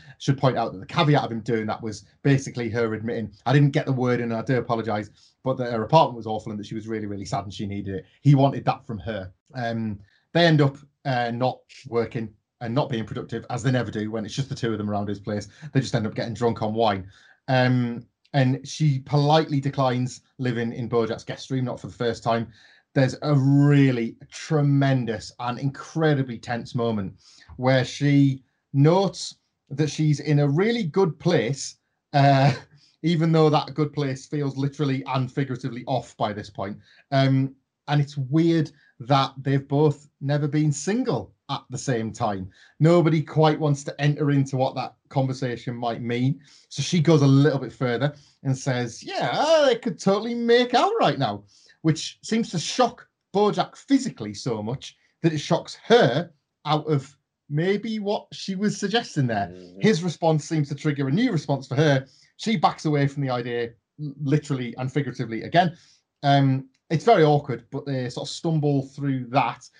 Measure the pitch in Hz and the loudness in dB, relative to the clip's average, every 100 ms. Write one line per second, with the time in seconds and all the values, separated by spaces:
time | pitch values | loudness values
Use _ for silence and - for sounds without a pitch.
0 | - - - 135 135 117 113 92 120 - | -20 -6 -2 2 2 0 -2 -6 -6 0
1 | 160 139 117 113 104 113 107 104 113 101 | 2 2 0 -4 -2 -2 -2 -6 -8 -10
2 | - _ 143 135 131 117 117 113 117 110 | -16 _ 2 2 0 -6 -4 -2 -2 -2
3 | 110 117 104 - - 139 143 143 - 131 | -6 -6 -8 -8 0 4 4 2 -2 -2
4 | 123 120 117 113 110 127 117 117 110 107 | 0 0 -2 -4 -2 -2 -2 -4 -2 -4
5 | 107 _ _ _ 131 127 120 120 107 160 | -6 _ _ _ -6 -4 -4 -4 2 4
6 | 139 120 110 107 110 104 101 110 107 110 | 4 0 -8 -8 -8 -10 -10 -10 -8 -8
7 | 104 101 98 101 98 95 107 101 101 95 | -6 -8 -6 -6 -6 -8 -8 -6 -8 -10
8 | - _ 139 139 139 - - - - 107 | -12 _ 4 6 4 2 -4 -4 -8 -10
9 | 117 104 92 - _ 131 117 113 110 101 | -8 -8 -10 -16 _ -8 -6 -4 -6 -8
10 | - _ _ 165 170 151 139 139 - _ | -14 _ _ 2 4 4 2 0 -14 _
11 | 143 127 120 117 127 - _ - - 117 | -6 -2 -2 -2 -4 -4 _ -20 -6 -4
12 | 113 120 110 - _ _ 120 120 151 113 | -2 -6 -10 -12 _ _ -4 -2 -2 -4
13 | 107 - - 117 123 120 104 127 104 110 | -6 -10 -10 -10 -8 -4 -2 0 -2 -6
14 | 107 110 104 - 135 135 117 107 104 104 | -6 -6 -6 -8 -8 -6 -4 -4 -4 -4
15 | 104 101 113 104 101 - 151 135 113 120 | -4 -6 -6 -6 -8 -14 -4 -2 0 -2
16 | 107 - 113 107 120 110 110 110 113 98 | -4 -6 -8 -2 -2 -2 -2 0 0 0
17 | 92 - _ _ - 131 127 127 120 120 | -6 -18 _ _ -2 2 4 2 0 -4
18 | - _ _ 143 127 135 - - 156 131 | -12 _ _ 0 2 0 -6 0 0 0
19 | - 147 143 156 156 139 135 - 131 123 | 0 0 4 4 2 -2 -2 0 0 0
20 | 123 - _ - 123 117 117 123 117 117 | -2 -6 _ -6 -4 -2 -4 -6 -2 0
21 | 110 110 - 98 - 131 127 - 104 90 | 0 -4 -8 -14 -6 -4 -4 -6 -12 -6
22 | 120 113 120 117 110 - _ _ _ - | -4 -2 0 0 -2 -12 _ _ _ 0
23 | 131 - 147 147 135 143 143 143 135 120 | 0 0 0 2 4 6 6 6 6 2
24 | 117 - - - - 156 143 139 139 131 | -2 -8 -18 -18 -4 0 2 4 4 2
25 | 117 107 - - 123 120 139 135 - 160 | 0 -6 -10 -10 -8 -6 -6 -8 -10 -2
26 | 160 143 127 117 - 120 117 123 117 107 | 2 2 0 -8 -8 -8 -6 -4 -2 -2
27 | 95 - _ _ - - 127 131 127 - | -6 -10 _ _ -20 -4 2 2 0 -2
28 | 143 143 139 135 - _ _ 139 143 180 | 2 4 4 2 -8 _ _ 4 4 6
29 | 196 - - - _ _ _ 139 151 - | 2 -4 -12 -14 _ _ _ -4 -2 0
30 | 156 147 - 147 147 143 214 240 180 185 | 2 2 2 0 2 2 0 0 -2 0
31 | 196 - 165 170 110 135 - - _ _ | 0 0 0 0 0 -4 -10 -16 _ _
32 | _ 143 139 139 139 131 - _ _ _ | _ 4 6 6 4 2 -6 _ _ _
33 | 160 170 165 160 156 143 - 135 147 147 | -2 2 4 6 6 4 0 -2 -4 -2
34 | 139 131 - 151 139 135 143 - 147 131 | -4 -6 -6 -4 -4 -2 -4 -2 -2 -2
35 | 135 131 127 - 139 123 131 117 127 131 | -4 -4 -2 -4 -6 -6 -8 -10 -4 -4
36 | - - 113 104 98 - 101 104 _ _ | -6 -6 -4 -4 -10 -10 -10 -10 _ _
37 | _ 139 135 131 135 - _ _ - 147 | _ 2 4 2 0 -6 _ _ -2 0
38 | 143 - 127 156 165 165 147 - _ _ | 0 -4 -2 2 4 2 0 -6 _ _
39 | 117 139 135 - 131 139 139 139 151 143 | 0 2 2 -4 -2 -2 0 2 2 2
40 | _ _ 139 147 151 151 151 143 - 220 | _ _ -4 -2 0 0 0 0 -2 -2
41 | 247 131 92 _ - 135 - 120 - 120 | -2 -4 -6 _ -10 -10 -8 -8 -4 -2
42 | 110 101 117 101 98 - _ _ 151 175 | -4 -4 -4 -4 -8 -16 _ _ 4 6
43 | 160 160 147 151 190 151 156 143 - - | 4 2 0 2 2 2 0 -2 -4 -2
44 | 143 143 147 143 135 131 131 135 120 - | -2 0 0 0 0 -2 -2 -4 -10 -12
45 | _ 143 131 131 127 117 - 120 120 113 | _ -4 -2 -4 -6 -6 -8 -8 -6 -6
46 | 117 120 127 - - _ _ - 139 180 | -4 -2 0 -2 -8 _ _ -8 -2 2
47 | 151 160 139 135 147 139 123 - 123 117 | 4 6 8 6 6 2 -4 -4 -2 0
48 | 143 - _ _ 139 131 - 123 120 - | -2 -4 _ _ -6 -4 -2 -2 -4 -8
49 | 277 381 151 156 294 320 285 233 240 175 | -10 -4 -2 0 4 4 4 2 -2 -2
50 | - 202 233 240 233 240 247 254 359 453 | 0 0 0 -2 4 4 4 4 2 2
51 | 214 135 117 101 - _ _ _ 160 151 | 2 2 -2 -4 -12 _ _ _ -2 -2
52 | - - - 226 226 175 - - 240 - | -4 -14 -4 -2 -2 -4 -4 0 0 0
53 | - _ _ 190 208 175 - - - 269 | -18 _ _ 2 2 2 -4 -6 0 0
54 | 165 - 107 101 - 110 104 139 - - | 0 -6 -10 -8 -6 -4 -4 -8 -10 -20
55 | _ _ 165 151 - 170 - - - 233 | _ _ -2 0 0 -2 -2 -14 4 6
56 | 160 123 175 _ _ _ 147 151 151 147 | 6 2 -4 _ _ _ -2 -2 0 -2
57 | - _ _ _ _ 147 180 208 226 220 | -2 _ _ _ _ -2 0 0 -2 -6
58 | 202 220 - - - 185 208 - 202 220 | -4 -4 -6 -12 -8 -2 -2 -2 -2 -2
59 | 240 - 127 107 98 90 - - 208 175 | -2 -2 0 0 -4 -8 -18 0 2 2
60 | 175 151 165 156 - 160 143 143 156 139 | 0 0 2 2 0 -2 -2 -2 -2 -2
61 | 135 156 254 170 - 139 131 131 156 135 | 0 2 2 0 -2 -4 -2 2 4 4
62 | - _ _ - - 214 175 - 160 147 | 0 _ _ -8 -2 2 2 0 -2 0
63 | 139 139 135 123 120 120 117 - _ - | 0 0 -4 -4 -4 -4 -6 -8 _ -14
64 | 151 143 143 151 - 143 214 - 131 151 | -14 -8 -2 -2 0 -4 -6 -6 -4 -4
65 | 127 117 113 113 107 165 180 - _ _ | -4 -6 -6 -6 0 2 2 -2 _ _
66 | _ _ 143 139 135 131 135 _ _ 160 | _ _ 2 4 4 2 -4 _ _ 0
67 | 220 214 156 147 - 117 - 131 - 135 | 4 6 6 4 0 -8 -8 -10 -6 -6
68 | 123 - 139 - 170 160 147 143 135 - | -6 -8 -10 -6 -2 0 2 0 -2 -6
69 | 139 131 117 131 120 120 - _ | -4 -4 -2 0 0 -4 -14 _